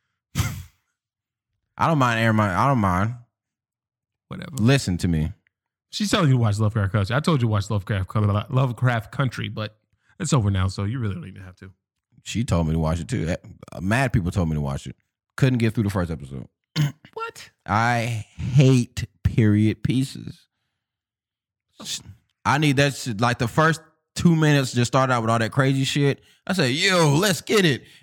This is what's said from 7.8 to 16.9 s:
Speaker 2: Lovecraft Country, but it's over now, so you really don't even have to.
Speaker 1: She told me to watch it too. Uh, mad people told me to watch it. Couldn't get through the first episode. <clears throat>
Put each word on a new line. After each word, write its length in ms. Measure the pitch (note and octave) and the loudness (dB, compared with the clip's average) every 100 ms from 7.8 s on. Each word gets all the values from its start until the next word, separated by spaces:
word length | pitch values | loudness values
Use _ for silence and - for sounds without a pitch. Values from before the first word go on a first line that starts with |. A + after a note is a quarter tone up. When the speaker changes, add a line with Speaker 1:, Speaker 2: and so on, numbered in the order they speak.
| - G2+ F#2 A2 G#2 G2+ - | -2 -4 -4 0 0 0 -2
Speaker 2:
Lovecraft 600 | B2+ C3+ A2+ B2+ A#2 - | -2 -2 0 0 0 -4
Country, 380 | - C3+ - G#2+ | -4 -4 -4 -10
but 260 | A2 G#2+ _ _ _ _ - | -10 -12 _ _ _ _ -8
it's 100 | F3 | -2
over 180 | C#3+ G2+ | 0 2
now, 200 | G2 F#2+ | 2 0
so 160 | G2 G2+ | -2 -6
you 120 | C3 | -4
really 180 | A2 E3+ | -6 -8
don't 120 | G2 | -12
even 160 | F#2+ | -16
have 140 | F#2 F2+ | -20 -20
to. 140 | F2+ _ _ _ _ _ | -20 _ _ _ _ _
Speaker 1:
She 220 | - G2 A#2+ | -8 -4 0
told 220 | F2 D#2+ | 0 0
me 60 | |
to 60 | D#2+ | 0
watch 220 | D#2+ E2+ | 0 -2
it 80 | - | -4
too. 260 | G#2+ D#2+ F2 - - - | -6 -4 -6 -10 -20 -18
Uh, 80 | - | -8
mad 320 | F#2 A#2 C3 | -4 -2 0
people 180 | B2 F2 | -2 -2
told 160 | G2 E2 | -2 -2
me 80 | D2+ | -2
to 60 | |
watch 260 | C#2 C#2 C2 | -4 -8 -12
it. 80 | - _ _ _ - | -18 _ _ _ -2
Couldn't 240 | C3+ B2+ | 0 2
get 140 | A2+ | 0
through 100 | A2+ | 0
the 60 | G2+ | -2
first 200 | G2 E2+ | -2 -4
episode. 380 | D#2+ C2+ C2+ - _ _ - | -6 -12 -14 -16 _ _ -2
<clears throat> 160 | D3 | -2